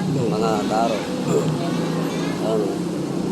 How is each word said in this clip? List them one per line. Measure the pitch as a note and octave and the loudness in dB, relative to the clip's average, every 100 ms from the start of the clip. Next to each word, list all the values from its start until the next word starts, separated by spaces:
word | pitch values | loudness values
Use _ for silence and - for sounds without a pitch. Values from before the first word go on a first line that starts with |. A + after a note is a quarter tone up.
| - - | 0 0
mga | A2+ A2 A2 G#2+ G2 | 0 2 2 0 0
kaaro. | G#2+ A#2 G#2 F#2+ - - | 2 2 0 -2 -2 2
<clears throat> | - - - - E2+ E2 E2+ - E2+ F2 E2 | 2 2 0 0 0 0 0 -2 0 -2 -2
Ano, | - - G2+ F#2+ - C#2+ D2 - - | 0 2 0 -2 -2 -2 -2 -2 -2